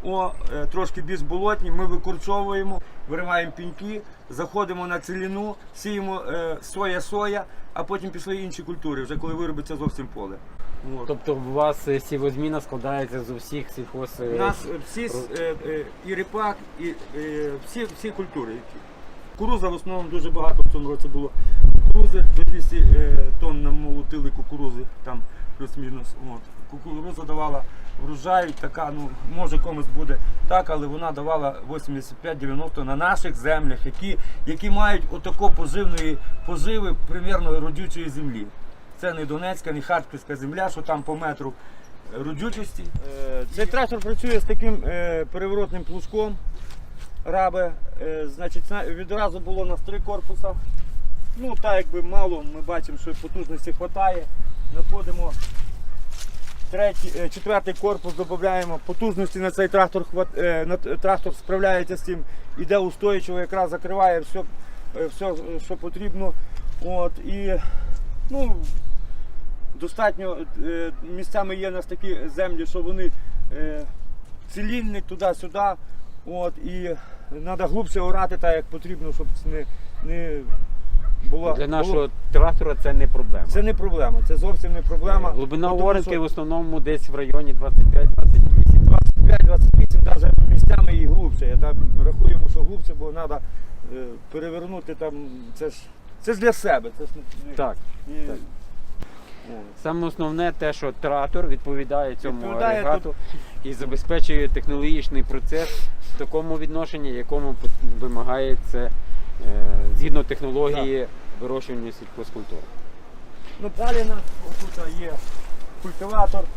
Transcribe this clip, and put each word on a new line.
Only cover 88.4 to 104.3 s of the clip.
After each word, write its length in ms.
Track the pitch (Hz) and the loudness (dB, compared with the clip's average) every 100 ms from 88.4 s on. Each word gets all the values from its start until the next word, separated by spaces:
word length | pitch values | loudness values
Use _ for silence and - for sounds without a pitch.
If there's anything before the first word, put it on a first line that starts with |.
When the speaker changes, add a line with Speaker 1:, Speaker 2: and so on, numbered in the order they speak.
| - - | 8 10
Speaker 2:
вісім. 220 | - - | 10 10
Speaker 1:
Двадцять 420 | - - - - - | 10 10 10 8 10
п'ять, 140 | - | 10
двадцять 300 | - - - | 8 8 8
вісім, 260 | - - - | 10 8 8
навіть 440 | - - - - - | 8 10 10 10 10
місцями 440 | - - - - - | 10 10 10 6 6
і 100 | - | 6
глибше. 400 | - - - 208 | 6 2 0 2
Я 100 | - | 2
там 200 | - - - - - | 4 4 6 6 4
рахуємо, 420 | - - - - | 6 8 8 8
що 100 | - | 6
глибше, 340 | - 196 - - | 4 4 2 0
бо 140 | 156 | -4
треба, 280 | 160 160 151 - - - - 131 | -6 -6 -6 -4 -4 -4 -6 -6
е, 100 | 131 123 113 - | -8 -10 -14 -14
перевернути 600 | 151 165 165 180 185 156 | -14 -12 -12 -14 -14 -14
там, 200 | 156 156 147 143 127 120 | -12 -12 -12 -14 -16 -14
це 160 | 113 151 | -12 -12
ж, 60 | - - - - - | -14 -20 -20 -20 -14
це 100 | - | -10
ж 60 | 226 | -4
для 120 | 233 | -4
себе, 380 | 214 202 - 233 - | -4 -4 -4 -6 -10
це 60 | 151 | -8
ж 40 | 156 | -6
не, 340 | 143 143 143 | -8 -10 -8
не, 60 | 139 | -6
Speaker 2:
Так, 200 | 135 104 - - - | -6 -6 -6 -8 -8
Speaker 1:
не 180 | 147 143 | -6 -6
Speaker 2:
так. 100 | 110 - - - - - - - - - - 117 | -8 -12 -14 -10 -10 -6 -8 -8 -12 -18 -20 -18
Speaker 1:
О. 20 | 117 101 - | -18 -18 -14
Speaker 2:
Саме 240 | 160 165 170 | -10 -8 -10
основне 460 | 156 156 160 175 165 | -8 -10 -6 -8 -6
те, 140 | 156 | -8
що 200 | 147 143 | -8 -12
трактор 540 | 127 147 143 139 - - | -10 -8 -6 -4 0 2
відповідає 720 | 135 - 139 135 143 139 123 | 0 0 -4 -4 -6 -6 -8
цьому 220 | 139 123 | -8 -8
Speaker 1:
Відповідає 380 | 117 117 226 220 | -8 -6 -4 -4
Speaker 2:
агрегату 220 | - 156 | -2 -4
Speaker 1:
тут. 120 | - - - - - - 135 | -4 -6 -4 -4 -6 -8 -6
Speaker 2:
і 60 | |
забезпечує 760 | 131 135 127 - 170 - | -6 -4 -4 -2 4 6